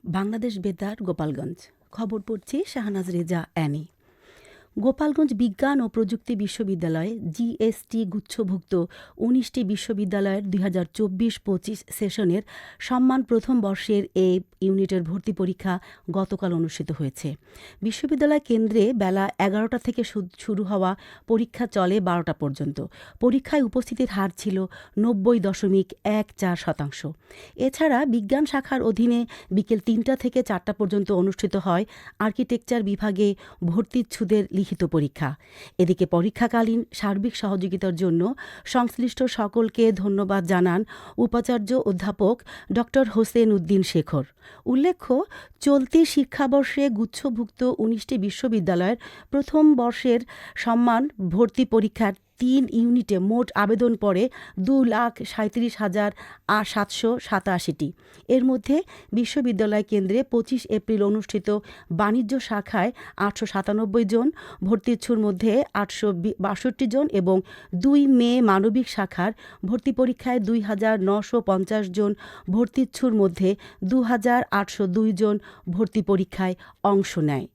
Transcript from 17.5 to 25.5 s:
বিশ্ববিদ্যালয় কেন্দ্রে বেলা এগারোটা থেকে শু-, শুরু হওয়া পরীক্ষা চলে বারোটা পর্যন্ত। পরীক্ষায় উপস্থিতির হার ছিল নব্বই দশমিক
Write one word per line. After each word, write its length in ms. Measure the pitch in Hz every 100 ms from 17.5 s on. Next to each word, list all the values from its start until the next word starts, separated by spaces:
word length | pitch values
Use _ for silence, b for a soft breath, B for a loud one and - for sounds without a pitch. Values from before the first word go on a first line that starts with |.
| B B B
বিশ্ববিদ্যালয় 580 | 214 214 277 294 294 302
কেন্দ্রে 540 | - 226 220 220 208
বেলা 360 | 247 190 196 196 -
এগারোটা 380 | 196 208 220 247
থেকে 260 | - 233
শু-, 240 | 226 214 180 -
শুরু 260 | - 202
হওয়া 320 | 190 202 180 196 B B -
পরীক্ষা 400 | 226 233 - 240
চলে 320 | 208 180 208
বারোটা 340 | 180 175 165
পর্যন্ত। 520 | 156 147 139 143 139 139 B B B
পরীক্ষায় 420 | 247 262 - 302
উপস্থিতির 480 | 240 254 247 226 254
হার 200 | 196 190 -
ছিল 280 | 214 190 185 B B -
নব্বই 400 | 220 214 196 240
দশমিক 540 | 196